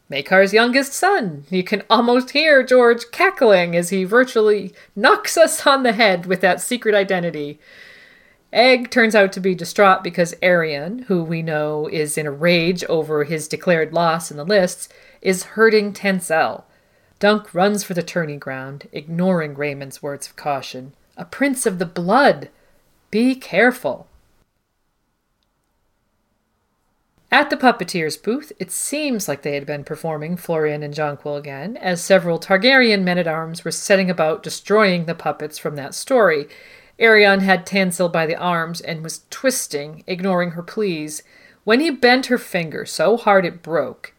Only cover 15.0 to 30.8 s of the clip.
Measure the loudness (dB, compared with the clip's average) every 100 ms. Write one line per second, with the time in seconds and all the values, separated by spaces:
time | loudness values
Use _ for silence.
15 | _ _ -4 -4 -4 2 4 4 0 -4
16 | -2 -2 0 0 0 -4 -14 _ _ _
17 | _ -2 2 2 -2 0 0 0 -4 -6
18 | -4 -4 -4 -8 -12 -12 -12 -16 -14 -14
19 | -8 -2 0 0 -2 -4 -6 -6 -12 -12
20 | -10 -10 -14 -10 -6 -6 -6 -14 -16 -20
21 | _ -20 -14 -4 -2 0 -2 -2 -4 -4
22 | 0 4 4 2 -4 _ _ _ _ _
23 | _ 0 0 0 -2 2 2 2 -4 -8
24 | -12 _ _ _ _ _ _ _ _ _
25 | _ _ _ _ _ _ _ _ _ _
26 | _ _ _ _ _ _ _ _ _ _
27 | _ _ _ 0 2 2 2 2 -2 -4
28 | -4 -4 -4 -6 -6 -14 -12 -8 -6 -4
29 | -4 -4 -4 -6 -6 -6 -6 -10 -10 -10
30 | -6 -6 -6 -8 -4 -2 -2 -4